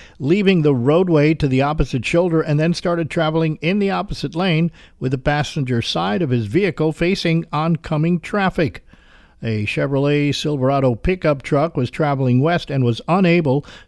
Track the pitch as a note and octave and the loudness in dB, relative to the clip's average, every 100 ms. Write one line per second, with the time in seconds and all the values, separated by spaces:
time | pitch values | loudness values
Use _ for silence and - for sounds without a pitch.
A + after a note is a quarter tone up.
0 | - - C3 G3 F#3+ F#3 D3+ C3 B2 D#3+ | -20 -8 -4 0 2 4 2 2 2 2
1 | F#3 D#3 D3+ D#3+ C#3+ C3 C#3 D#3 D3 B2+ | 4 4 2 2 0 0 0 0 -2 -2
2 | - E3+ F3+ D#3+ D#3 D3 E3 F3 F#3 E3+ | 0 0 2 0 0 0 0 -2 -2 -2
3 | D#3+ E3+ D#3 D#3+ D#3+ D3+ D#3 G#3 G3 F#3 | -2 -2 0 0 -2 -2 -2 0 0 -2
4 | G3 - C#3 D#3+ F#3+ D#3+ E3 - - _ | -6 -6 -6 -4 0 0 0 -4 -20 _
5 | C3 C3 D3 D3 C#3+ D#3+ B2+ A#2+ - F3+ | -4 -2 -2 -2 -2 -4 -2 -2 -2 -4
6 | F3+ G#3 D3+ B2 G#2+ C#3+ G3+ - D#3+ D3+ | -2 -2 0 -2 0 0 0 0 -2 0
7 | E3+ - F3 E3 E3 D3+ E3 E3 - D3+ | -2 0 0 -2 -2 -2 0 -2 -2 -2
8 | E3 F3+ - G#3 F#3 - C3+ - - - | 0 0 -2 -2 0 0 -2 -4 -20 -20
9 | _ - - _ A2+ G#2+ G#2 - C#3+ C#3 | _ -20 -20 _ -4 -2 -2 -4 -2 0
10 | C#3+ D3 C#3+ C3+ D3+ D3 B2+ C#3 C3 A2+ | 2 2 0 -2 -2 0 2 2 2 2
11 | - F#3 D#3 C#3+ - C#3+ E3 D3+ B2 - | -2 0 0 -2 0 0 0 -2 -4 0
12 | D3+ C3+ C3 B2 D3+ E3+ - C#3 A#2+ A#2 | 0 2 2 4 4 0 -2 0 0 0
13 | - F3+ F3+ E3+ D3+ C#3 - - | 0 2 4 4 2 -2 -4 -18